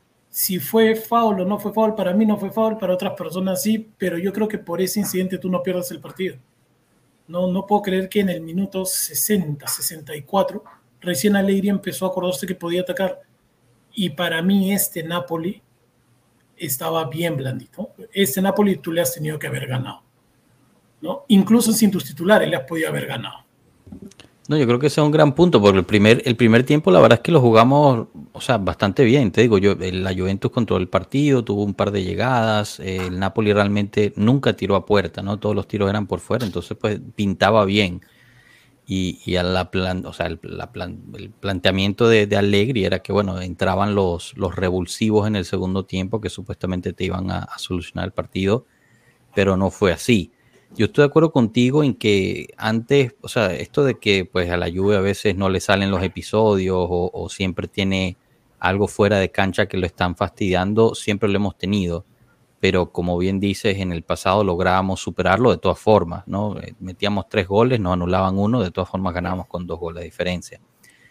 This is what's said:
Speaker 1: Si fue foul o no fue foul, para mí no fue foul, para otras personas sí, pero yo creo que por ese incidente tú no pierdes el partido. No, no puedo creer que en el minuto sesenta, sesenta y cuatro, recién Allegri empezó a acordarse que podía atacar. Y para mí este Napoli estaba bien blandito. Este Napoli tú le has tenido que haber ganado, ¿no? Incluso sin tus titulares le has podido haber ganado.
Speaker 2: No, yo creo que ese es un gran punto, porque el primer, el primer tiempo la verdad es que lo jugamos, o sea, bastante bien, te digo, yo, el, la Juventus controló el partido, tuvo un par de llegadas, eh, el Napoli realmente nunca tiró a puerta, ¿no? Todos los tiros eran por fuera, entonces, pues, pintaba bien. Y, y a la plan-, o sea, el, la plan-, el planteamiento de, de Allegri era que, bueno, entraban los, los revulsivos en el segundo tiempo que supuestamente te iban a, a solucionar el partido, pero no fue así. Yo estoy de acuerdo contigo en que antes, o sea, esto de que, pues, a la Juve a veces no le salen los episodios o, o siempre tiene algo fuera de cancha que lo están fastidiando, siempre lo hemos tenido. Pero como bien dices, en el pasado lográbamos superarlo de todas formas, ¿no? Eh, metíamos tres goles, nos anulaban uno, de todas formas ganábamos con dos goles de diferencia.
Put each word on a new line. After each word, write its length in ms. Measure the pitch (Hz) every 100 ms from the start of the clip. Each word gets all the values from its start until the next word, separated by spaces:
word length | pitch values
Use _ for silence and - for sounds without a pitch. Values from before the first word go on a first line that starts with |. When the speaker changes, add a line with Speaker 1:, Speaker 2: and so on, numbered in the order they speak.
| _ _ _
Speaker 1:
Si 280 | - - 180
fue 380 | - 220 220 220
foul 440 | - 233 226 190
o 40 |
no 140 | 180 202
fue 160 | 208
foul, 200 | 220 220
para 200 | 214 185
mí 100 | 202
no 140 | 220 202
fue 120 | 196
foul, 280 | 220 220 220
para 160 | 185
otras 180 | 180 196
personas 480 | - 160 185 190 185
sí, 300 | 214 220 - _
pero 180 | 180 170
yo 160 | 190
creo 160 | 196 214
que 80 | 208
por 240 | - 170
ese 200 | 185 208
incidente 360 | 196 185 185 185
tú 140 | 185
no 120 | 180
pierdes 280 | 185 180 175
el 100 | 165
partido. 360 | 160 - 185 131 _ _ _ _ _ _ _ _ -
No, 180 | 175 180
no 140 | 185 190
puedo 160 | 208
creer 260 | 202 185 190
que 120 | 208
en 100 | 196
el 100 | 165
minuto 460 | 165 175 196 190 185
sesenta, 840 | - - 151 - 208 151 147 -
sesenta 480 | - - 156 156 151
y 60 |
cuatro, 420 | - 196 180 208 - - _ _
recién 340 | 180 170 208 196
Allegri 320 | 196 196 202
empezó 380 | 196 185 - 190
a 20 |
acordarse 380 | 185 180 180 196
que 80 |
podía 260 | 180 170 175
atacar. 400 | 180 180 185 - - _ _ _ _ _ _
Y 160 | - 175
para 320 | 151 175 165
mí 320 | 180 196 190
este 300 | 196 - 175
Napoli 580 | 160 175 175 165 175 - _ _ _ _ _ _ _ _ _ -
estaba 480 | 160 - 165 165
bien 320 | 151 156 170 143
blandito. 540 | 127 - - - 220 - -
Este 300 | 196 196 190
Napoli 360 | 196 196 202 151
tú 140 | 170
le 100 | 165
has 100 | 170
tenido 260 | 156 151 147
que 80 | 147
haber 200 | 131 127
ganado, 360 | 131 104 - _ _ _ _ _ _ _ _ _ _
¿no? 240 | 165 - -
Incluso 440 | 196 190 233 226
sin 180 | 220 208
tus 160 | 180 -
titulares 420 | - 175 214 151
le 80 | 160
has 80 |
podido 240 | - 165 156
haber 180 | 147 -
ganado. 380 | 131 - - _ _ _ _ - - - - - _ -
Speaker 2:
No, 80 | 151
yo 100 | 120
creo 120 | 123
que 80 | 143
ese 120 | 156
es 40 |
un 80 | 151
gran 220 | 156 147
punto, 260 | 139 175 113
porque 180 | 101 98
el 60 |
primer, 360 | 87 107 107 117
el 100 | -
primer 300 | 117 117 113
tiempo 260 | 135 151 185
la 100 | 175
verdad 180 | 117 117
es 40 |
que 80 | -
lo 100 | 160
jugamos, 680 | 123 110 120 143 147 117 110 - -
o 80 | -
sea, 180 | - 117
bastante 460 | 87 - 101 95
bien, 260 | 120 143 107
te 120 | 101
digo, 160 | 120 101
yo, 140 | 98
el, 300 | 85 92 92
la 100 | 95
Juventus 380 | 92 92 98 127
controló 300 | 127 110 95
el 80 | 90
partido, 560 | 92 90 139 147 127
tuvo 180 | 104 101
un 120 | 101
par 180 | 95 101
de 100 | 101
llegadas, 800 | 92 92 123 123 113 107 104 -
eh, 260 | 95 92 90
el 140 | 90
Napoli 320 | 95 - 107
realmente 600 | 104 101 101 101 104 101 -
nunca 380 | 107 139 127
tiró 200 | 101 95
a 100 | 98
puerta, 380 | - 104 87 -
¿no? 160 | 98 101
Todos 160 | 104
los 140 | 101 -
tiros 200 | 104 98
eran 180 | 104 98
por 120 | 92
fuera, 260 | - 113
entonces, 320 | 110 87 - 110
pues, 220 | 107 101 -
pintaba 500 | - 101 87 98 110
bien. 360 | 98 104 95 87 - _ _ _ _ _ _ _
Y, 360 | - 95 90 -
y 120 | 87 90
a 80 |
la 260 | 90 92 87
plan-, 360 | 92 92 92 -
o 60 |
sea, 140 | - 85
el, 140 | 82
la 300 | 85 85 -
plan-, 280 | - 90 90 95
el 160 | 98 95
planteamiento 760 | - 98 95 95 95 98 101 117
de, 180 | 110 101
de 100 | 101
Allegri 480 | 101 101 113 123
era 140 | 92 92
que, 140 | -
bueno, 280 | 101 98 90
entraban 540 | 90 87 95 95 101
los, 420 | 101 92 82 - -
los 200 | 95 92
revulsivos 720 | 92 92 90 - 110 107 107
en 80 | 104
el 80 |
segundo 400 | 90 95 92 95
tiempo 360 | 95 92 95 110
que 100 | 95
supuestamente 600 | - 92 95 92 90 92
te 120 | -
iban 260 | 92 90 92
a, 80 | 90
a 200 | - -
solucionar 480 | - 90 - 87 87
el 60 |
partido, 540 | - 87 95 95 117 - _ _ _ _ _ _
pero 220 | - 98 95
no 140 | 95
fue 220 | - 98
así. 400 | 82 - 110 80 _ _ _ _
Yo 120 | - 104
estoy 160 | -
de 60 | 143
acuerdo 240 | 160 160
contigo 520 | 139 110 123 123 147
en 80 | 143
que 560 | - 110 98 95 92 - -
antes, 580 | 110 113 113 143 123 -
o 80 | -
sea, 240 | 123 95
esto 320 | 73 - -
de 140 | 139 113
que, 260 | 107 98
pues, 260 | 87 92 87
a 60 | 87
la 140 | 87
Juve 260 | 92 98 101
a 40 |
veces 360 | 98 95 107 92
no 140 | 95
le 100 | 92
salen 300 | - 98 98
los 120 | 92
episodios 720 | 95 - - 107 110 98 95 90
o, 320 | 90 87 90
o 160 | - 85
siempre 400 | - 95 90 -
tiene 480 | - 98 95 92 - _ _ _ _
algo 300 | 90 98 101
fuera 300 | - 101 101
de 120 | 92
cancha 360 | - 98 92 101
que 100 | 95
lo 80 |
están 320 | 90 - 90 85
fastidiando, 760 | 95 - 101 90 95 107 113
siempre 340 | - - 101 104
lo 80 | 98
hemos 220 | 101 -
tenido. 480 | 92 104 87 82 - _ _ _ _ _
Pero 320 | 95 92 85
como 280 | - 87 87
bien 200 | 92 95
dices, 420 | 101 98 107 98
en 120 | 92
el 100 | 85
pasado 420 | - 85 95 101
lográbamos 540 | 95 87 92 92 95 95
superarlo 520 | - 92 90 98 123
de 80 | 90
todas 200 | 95 87
formas, 480 | 107 104 85 87 -
¿no? 320 | 95 104 -
Eh, 160 | - -
metíamos 480 | 92 90 101 101 -
tres 180 | 107 90
goles, 320 | 101 123 123
nos 140 | 90
anulaban 460 | 90 87 92 95 95
uno, 240 | 104 123
de 80 | 92
todas 180 | 92 90
formas 240 | 95 95
ganábamos 360 | 87 87 92 -
con 180 | 87 87
dos 120 | 82
goles 220 | 85 85
de 60 | 82
diferencia. 520 | - 90 87 - - _ _ _ _ _